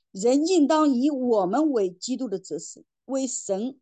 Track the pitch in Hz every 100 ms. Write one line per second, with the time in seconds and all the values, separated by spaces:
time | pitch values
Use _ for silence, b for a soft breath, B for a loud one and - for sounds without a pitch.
0 | _ 190 226 277 330 370 285 311 302 240
1 | 285 269 247 214 180 233 311 247 185 175
2 | - 254 254 190 - 156 - - - _
3 | - 262 262 - - 196 247 -